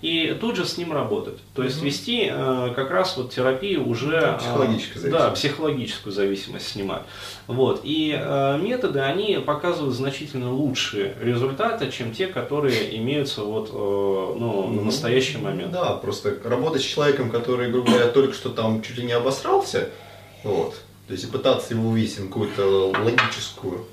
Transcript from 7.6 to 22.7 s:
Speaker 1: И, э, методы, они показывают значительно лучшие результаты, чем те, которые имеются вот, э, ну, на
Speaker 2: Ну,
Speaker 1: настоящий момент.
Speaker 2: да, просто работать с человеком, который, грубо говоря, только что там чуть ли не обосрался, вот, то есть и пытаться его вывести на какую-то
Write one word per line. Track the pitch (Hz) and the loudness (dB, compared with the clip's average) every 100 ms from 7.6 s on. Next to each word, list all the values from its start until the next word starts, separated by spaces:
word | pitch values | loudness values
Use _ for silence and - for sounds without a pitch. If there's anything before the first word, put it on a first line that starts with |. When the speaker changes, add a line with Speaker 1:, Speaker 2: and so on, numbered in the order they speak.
| 127 98 | 4 2
Speaker 1:
И, | - 156 156 147 | 0 0 0 0
э, | 131 139 139 143 | 0 2 2 2
методы, | 196 247 190 139 | 0 0 0 0
они | 135 175 214 160 | 0 0 0 0
показывают | 135 147 175 160 139 117 | 0 0 0 0 -2 -2
значительно | 135 - 147 131 123 | -2 -4 -8 -6 -4
лучшие | 131 147 127 - 104 98 98 | 0 0 0 -2 -2 -4 -2
результаты, | 113 120 135 135 226 - 123 | 0 2 0 0 -2 0 -4
чем | - 117 | -4 -8
те, | 113 185 | -4 -4
которые | 127 117 143 143 110 98 110 | -4 -2 0 2 2 0 -2
имеются | 117 147 139 - | -2 0 -2 -2
вот, | 104 110 107 | -4 -4 -4
э, | 104 104 101 98 95 92 - | -4 0 2 2 0 -2 -2
ну, | 117 101 92 | -2 0 0
на | |
Speaker 2:
Ну, | 107 107 | 0 0
Speaker 1:
настоящий | - - 131 131 113 | 0 2 2 2 -2
момент. | 101 95 87 | -4 -4 -4
Speaker 2:
да, | 90 - | -2 0
просто | 101 110 101 - 104 | 0 -4 -2 -2 -4
работать | 120 123 156 139 | -2 0 2 0
с | - | -2
человеком, | - 147 139 117 | 2 4 4 2
который, | 117 120 123 123 | 0 0 0 2
грубо | 123 123 | 2 4
говоря, | 120 120 | 6 6
только | 139 135 - | 6 4 2
что | 127 | -6
там | 113 110 110 | -2 0 0
чуть | - 120 | -2 -6
ли | 120 | 0
не | |
обосрался, | 120 131 131 339 392 392 - - - - - - - | 2 2 0 2 2 2 -2 -2 -8 -18 -20 -20 -10
вот, | 107 90 80 - - - - | -2 0 0 -6 -18 -20 -10
то | |
есть | 95 | -8
и | 110 | -6
пытаться | 131 135 117 - | 0 2 2 2
его | 113 113 | 0 2
вывести | 113 107 - | 2 2 -2
на | 92 | -6
какую-то | - 104 - 98 | -2 -2 2 4